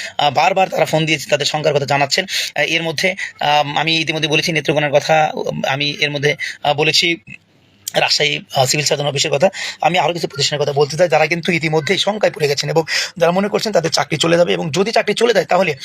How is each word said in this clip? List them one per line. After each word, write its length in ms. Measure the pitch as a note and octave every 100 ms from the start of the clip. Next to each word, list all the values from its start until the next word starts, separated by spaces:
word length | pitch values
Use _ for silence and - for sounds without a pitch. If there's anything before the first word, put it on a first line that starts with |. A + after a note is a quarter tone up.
| - -
আহ, 140 | C#3+
বারবার 380 | C#3 E3+ F#3+ F#3
তারা 160 | - D#3
ফোন 200 | D#3 D#3
দিয়েছে, 240 | D#3 -
তাদের 160 | C#3+ C#3+
শঙ্কার 280 | D#3 D3+
কথা 120 | C#3+ C#3
জানাচ্ছেন। 400 | C#3+ C#3 - F#3+ - - -
আহ, 60 |
এর 220 | D3+ E3
মধ্যে, 320 | E3 D#3 F#3 F#3+ - -
আম, 380 | D3 D3 C#3+ D3
আমি 200 | D#3+ D#3+
ইতিমধ্যে 300 | D#3+ D#3 D#3
বলেছি 240 | D3+ D3
নেত্রকোনার 400 | D#3 D3 D3 D3
কথা, 400 | C#3 C#3 D#3 D#3
উম, 280 | - - - -
আমি 280 | C#3 D3 D3
এর 120 | D3
মধ্যে, 240 | D3 D3 D3 - -
আহ, 100 | C#3+
বলেছি 440 | C#3+ D3+ D3+ E3+ E3 - - _ _ _ _ - -
রাজশাহী, 440 | C#3 - D3 D3 - C#3
আহ, 100 | B2+
সিভিল 200 | D3+ C#3+
সার্জন 220 | C#3+ D3
অফিসের 240 | C#3 D#3+
কথা। 180 | C#3 F#3+ - - -
আমি 160 | D#3 F3
আরও 160 | D3
কিছু 140 | F3 E3+
প্রতিষ্ঠানের 360 | - C3+ D3
কথা 100 | D3
বলতে 240 | C#3 C#3+ D3+
চাই, 120 | F3+
যারা 180 | D3+ D#3
কিন্তু 240 | E3+ E3
ইতিমধ্যেই 460 | E3 E3 D#3 D3 F#3+
শঙ্কায় 340 | G3 G#3+ F#3+
পড়ে 160 | - D3
গেছেন 220 | C#3 D3
এবং 140 | D#3+ D#3+ - - -
যারা 140 | E3
মনে 160 | F3+ G3+
করছেন 240 | G3+ A3+
তাদের 200 | G3 D#3
চাকরি 260 | - C#3+ D#3
চলে 200 | E3 E3+
যাবে, 160 | F3
এবং 180 | F3+ E3+
যদি 200 | E3 G3+
চাকরি 220 | A3+ G#3
চলে 200 | G3+ A#3
যায়, 120 | G3+ D3+
তাহলে 300 | F3+ F#3 C#3